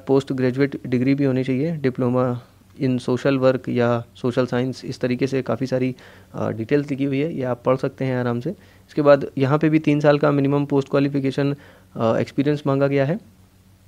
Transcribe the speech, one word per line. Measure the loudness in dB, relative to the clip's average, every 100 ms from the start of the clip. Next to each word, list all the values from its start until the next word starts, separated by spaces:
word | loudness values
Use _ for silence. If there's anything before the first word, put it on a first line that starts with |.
| 2
पोस्ट | 0 0
ग्रेजुएट | -2 -2 0 -2 -2 -4
डिग्री | 0 2 2
भी |
होनी | 2 0
चाहिए, | -2 -2 -2 -2
diploma | -4 -2 0 0 0 -2 -8 _ _ -4
in | -2 -2
social | -2 -2 0 2
work | 2 2 -2
या | 0 0 0 -4 -6
सोशल | -2 0 0
साइंस, | -2 -4 -6 -10
इस | -6
तरीके | -4 -2 -2
से | -2
काफ़ी | -2 -4 -2
सारी, | -2 -2 -6 -16 -20 -16
अ, | -6 -6
डिटेल्स | -4 0 0 0
लिखी | -4
हुई | -2 -2
है, | -4 -4
ये |
आप | -6 -4 -2
पढ़ | -2
सकते | -2 -4 -4
हैं | -2
आराम | -2 -4
से। | -6 -10 -16 -20 -10
इसके | 0
बाद | 6 6 4 -2
यहाँ | 0 2
पे | 2
भी | 2
तीन | 2 4
साल | 4 4
का | 2
मिनिमम | 2 2 0 0
पोस्ट | 0 0
क्वालिफिकेशन, | 0 0 0 -2 0 -2 -2 -10 -20 -16 -2
अ, | 0 0
एक्सपीरियंस | -2 -2 0 0 0
मांगा | 0 2
गया | 2 0
है। | -2 -8 -20 -20 _ _ _